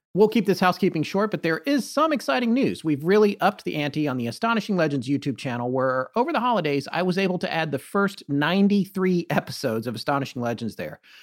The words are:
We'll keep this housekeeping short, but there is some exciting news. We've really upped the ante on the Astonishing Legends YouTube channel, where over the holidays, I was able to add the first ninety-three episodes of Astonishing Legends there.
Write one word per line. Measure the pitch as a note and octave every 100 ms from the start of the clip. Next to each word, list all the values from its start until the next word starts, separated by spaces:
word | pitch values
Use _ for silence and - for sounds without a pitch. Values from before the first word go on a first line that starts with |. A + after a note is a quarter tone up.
| _
We'll | F3 G#3+
keep | A#3 G3
this | F3+
housekeeping | F#3 - F#3 D#3+
short, | D3 G3 G#3+
but | D#3+
there | E3+ D#3+
is | C#4+ C#4+ -
some | C#4+ D#4+
exciting | C#4 - B3+ A#3
news. | B3+ E3+ -
We've | D#3+ C#3
really | E3 G#3 G#3 G3
upped | F#3 G3
the | - D3+
ante | D3 D3+ D3
on | B2+
the | A#2
Astonishing | - A3+ A3+ G#3+ F#3
Legends | D#3 C#3 A#2+
YouTube | C#3 C#3 A2+
channel, | C3+ A#2+ B2
where | C3 C3 C3 B2+ A3+
over | C#4+
the | C#4
holidays, | B3 G#3+ D3+ C#3+ -
I | E3
was | F3+ F3+
able | F#3+ F3+
to | -
add | D#3+ D#3+
the | C3+
first | - G3+ G3 - -
ninety-three | C#3+ D3+ F#3+ G3+ G3+ - F#3+ F#3 F3 -
episodes | D3+ - - B2+ A2+ A#2
of | A2
Astonishing | - C#3 C3 B2
Legends | A#2+ A2 A2+ -
there. | D#2 - _ -